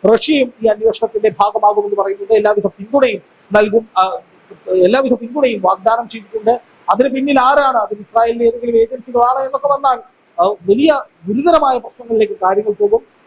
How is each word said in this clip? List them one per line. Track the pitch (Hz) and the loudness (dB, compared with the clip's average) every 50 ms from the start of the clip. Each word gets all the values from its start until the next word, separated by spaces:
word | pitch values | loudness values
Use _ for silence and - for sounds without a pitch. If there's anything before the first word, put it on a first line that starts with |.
| - 190 226 | 4 2 2
റഷ്യയും | 226 - - 311 285 254 240 - _ | 2 2 0 0 0 0 -2 -4 _
ഈ | 214 | -2
അന്വേഷണത്തിന്റെ | 220 214 214 220 226 214 - 226 214 - 214 208 220 | -2 -2 2 0 -2 -2 0 -6 -4 -4 -2 -2 -2
ഭാഗമാകുമെന്ന് | 170 - 202 214 214 220 214 208 208 208 208 202 202 | 0 0 -2 -2 0 0 0 2 2 2 -2 -2 -4
പറയുന്നുണ്ട്. | 202 196 196 196 202 202 196 | -4 -4 -4 -4 -8 -2 0
എല്ലാവിധ | 226 214 208 208 214 202 196 | 0 2 2 2 0 0 -2
പിന്തുണയും | 190 - _ 196 220 226 285 269 240 208 - _ _ _ _ _ _ | -4 -8 _ -14 -2 0 0 0 0 -2 -6 _ _ _ _ _ _
നൽകും, | 190 208 208 208 196 226 226 - _ 196 | 0 0 0 2 0 -2 -2 -2 _ -2
ആ, | 185 185 175 - - _ _ _ _ _ 196 _ _ - | 0 0 -2 -8 -12 _ _ _ _ _ -20 _ _ -2
എല്ലാവിധ | 185 185 180 185 220 262 269 262 | 0 2 4 4 4 2 2 0
പിന്തുണയും | 247 233 240 226 247 302 277 247 226 196 | -2 -2 -4 -8 -2 0 0 0 0 0
വാഗ്ദാനം | 190 180 190 190 190 226 226 233 233 220 | 0 -2 -2 0 0 0 0 0 -4 -8
ചെയ്തിട്ടുണ്ട്. | - 226 202 _ - 220 208 214 240 233 _ _ _ _ _ - | -14 -18 -18 _ -12 -4 0 0 0 -2 _ _ _ _ _ -4
അതിന് | 190 208 254 277 | 0 0 0 0
പിന്നിൽ | 254 269 262 285 285 262 | 0 -4 -2 0 2 2
ആരാണ്, | 247 254 285 285 285 269 254 | 4 4 4 4 2 2 0
അതിന് | 233 208 - 214 208 | 0 -2 -4 -8 -12
ഇസ്രായേലിലെ | 208 - - 226 233 233 233 233 240 | -14 -4 0 0 0 0 0 0 0
ഏതെങ്കിലും | 226 233 240 233 240 233 | 0 0 0 -6 -2 0
ഏജൻസികളാണ് | 226 226 233 262 247 - - 240 240 240 247 262 - 269 | 0 0 0 -4 -14 -14 -4 0 0 2 2 0 -2 -4
എന്നൊക്കെ | 262 269 269 - 285 | -4 -6 -4 -2 -2
വന്നാൽ, | 277 269 277 269 254 226 233 _ _ _ _ _ _ - | -2 0 0 -2 -2 -2 -6 _ _ _ _ _ _ -2
ആ, | 175 196 | 0 0
വലിയ | 208 - 175 185 202 240 285 320 294 277 226 _ _ _ 165 | 0 -4 -2 0 0 2 2 2 0 0 -4 _ _ _ -10
ഗുരുതരമായ | 180 214 247 285 339 339 320 302 269 254 240 | -6 -6 -2 2 2 2 2 2 0 -2 -2
പ്രശ്നങ്ങളിലേക്ക് | - - _ _ 240 233 226 220 214 208 202 | -6 -10 _ _ -8 -4 0 0 0 -2 -2
കാര്യങ്ങൾ | - 185 185 196 202 214 220 | -4 -2 0 0 0 -2 -4
പോകും. | 208 - 208 202 208 233 - _ _ _ _ | -2 -2 0 0 0 0 -2 _ _ _ _